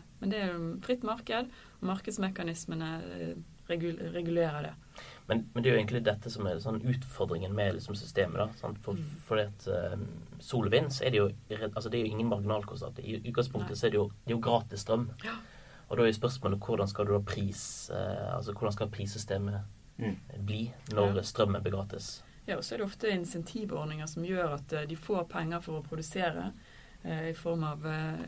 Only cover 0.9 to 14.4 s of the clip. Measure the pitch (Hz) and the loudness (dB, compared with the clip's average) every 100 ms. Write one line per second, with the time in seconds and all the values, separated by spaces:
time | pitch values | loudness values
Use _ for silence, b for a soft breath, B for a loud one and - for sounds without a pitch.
0.9 | 247 214 233 - 226 247 B B - 190 | 0 0 -4 -2 -2 -2 B B -6 -2
1.9 | 190 - 202 190 185 170 165 - 165 160 | -2 -2 -2 0 0 -4 -4 -4 -4 -2
2.9 | 165 175 180 165 170 165 - - 175 170 | -4 -6 -6 -6 -6 -10 -12 -4 -2 0
3.9 | 165 165 170 170 170 165 147 - - B | -2 -4 -2 2 4 4 2 -6 -8 B
4.9 | B B B - 113 110 120 123 117 104 | B B B 0 0 0 2 6 6 6
5.9 | 120 110 101 117 113 98 82 120 110 123 | 4 4 2 0 -2 0 0 0 0 2
6.9 | 127 - - 95 85 92 101 101 92 - | 2 0 0 0 2 0 2 2 2 -2
7.9 | 101 - - 90 87 110 110 110 104 - | -6 0 2 2 2 0 -2 -6 -4 -2
8.9 | 95 80 - - 107 104 104 - 92 90 | -2 -4 -8 0 2 2 -2 -2 0 0
9.9 | 95 98 - - - - 127 101 117 143 | -2 -4 -8 -12 -14 -2 0 4 4 4
10.9 | - 131 110 101 - - 107 110 107 113 | 2 4 6 6 4 -6 -4 -4 -4 -2
11.9 | 120 110 107 117 104 101 107 101 - - | 0 0 2 2 2 2 0 0 -6 -8
12.9 | - - 113 120 117 123 - - - 117 | -8 -6 -6 -2 0 0 0 -2 2 4
13.9 | 104 101 - - 117 | 4 2 0 -2 0